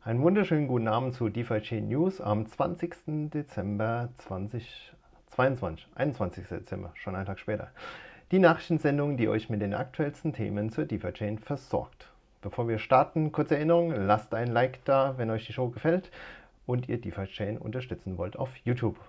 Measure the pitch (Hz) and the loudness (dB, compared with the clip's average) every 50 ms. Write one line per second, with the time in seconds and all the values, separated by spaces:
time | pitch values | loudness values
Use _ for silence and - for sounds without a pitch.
0 | _ 117 117 120 135 170 190 208 196 - 165 151 147 131 127 120 113 113 107 117 | _ -2 0 4 4 4 6 4 4 4 2 2 2 2 2 0 2 2 2 2
1 | 127 131 123 - 120 110 104 117 120 - 117 107 104 - 123 110 107 104 110 143 | 0 -2 -2 0 -2 -2 0 -2 -2 0 -2 -2 -2 -2 -4 -4 -2 0 0 2
2 | 165 190 185 - - 104 104 104 110 110 - - - 175 175 - - 170 - - | 2 0 0 -2 -2 0 0 0 0 -4 -2 -2 -2 -2 0 -4 -4 -6 -6 -8
3 | - - 151 151 151 151 - 151 147 - - - 95 98 104 101 110 113 117 117 | -8 -4 -2 -2 -2 -2 -4 -4 -6 -4 -6 -4 -4 -2 0 0 0 0 0 0
4 | 120 123 127 - - - 95 92 95 104 - 120 - - - - - - - _ | -2 -6 -8 -14 -10 -8 -6 -6 -6 -6 -6 -8 -8 -8 -16 -18 -20 -20 -20 _
5 | _ _ _ - _ _ - - 127 135 135 - - 87 78 80 - - - - | _ _ _ -20 _ _ 0 2 4 4 4 0 -4 -4 -6 -8 -12 -18 -4 -2
6 | 127 147 131 - 104 92 - - 87 - 90 92 92 - - 98 92 90 - - | -2 -2 0 -2 -4 -4 -4 -8 -10 -8 -8 -8 -6 -8 -8 -8 -8 -10 -12 -10
7 | - - 92 95 95 92 95 - - - 107 104 - - - - - - - - | -8 -6 -4 -4 -4 -6 -6 -8 -4 -4 -4 -4 -4 -10 -14 -16 -14 -14 -14 -14
8 | - - - - - _ - 190 190 170 165 160 - - 170 151 - 147 147 143 | -18 -20 -20 -20 -6 _ 4 8 8 8 6 6 2 0 0 2 4 2 2 4
9 | 143 147 143 127 117 107 104 110 110 - 113 104 104 101 98 - - - - - | 2 0 2 2 2 2 2 0 0 -2 -2 -2 0 0 -2 -2 -4 -6 -2 -2
10 | 156 143 147 - - 107 - - 113 104 101 101 104 110 107 - 156 151 - 98 | -2 -2 -2 -4 -4 -4 -2 -2 -4 -2 0 -2 -2 -2 -2 -2 -2 -2 -2 -4
11 | - 90 87 - 107 104 107 113 - - - - - - - - - - - _ | -4 -6 -6 -4 -4 -4 -4 -6 -6 -6 -6 -8 -6 -4 -4 -4 -4 -4 -14 _
12 | - - - - _ _ _ _ - 101 - - 120 117 113 110 - - 131 127 | -20 -20 -20 -20 _ _ _ _ -12 -10 -4 -4 -2 -2 -2 -2 2 6 6 6
13 | 143 143 - 160 156 151 151 - 147 147 156 143 151 156 170 170 170 170 156 110 | 6 6 2 0 0 0 2 0 0 2 2 2 4 4 6 6 4 4 0 0
14 | 95 95 104 107 - - - 110 120 120 113 117 127 131 127 - - - 135 135 | 4 4 4 4 4 -2 -2 -2 0 2 4 4 4 2 0 -4 0 2 4 4
15 | 135 139 135 127 120 113 110 110 110 - 117 - 127 123 120 - - 151 165 185 | 4 2 0 -2 -2 0 -2 -2 -4 -6 -4 -4 -4 -4 -4 0 2 2 2 2
16 | 185 - - - - - - - - - _ _ _ - 123 127 123 123 113 117 | 0 -6 -18 -18 -18 -16 -18 -20 -20 -20 _ _ _ -2 -2 -2 0 -2 -4 -4
17 | - 98 - - 98 98 - - 107 101 107 - - 113 110 127 127 127 - - | -4 -6 -6 -6 -8 -8 -4 -6 -4 -4 -4 -6 -6 -6 -6 -6 -6 -6 -8 -8
18 | - 98 92 87 87 92 - - 135 127 - - _ 120 120 123 - 107 - - | -6 -8 -4 -4 -4 -6 -4 -6 -6 -6 -6 -6 _ -2 0 0 0 -2 -2 -4
19 | - | -14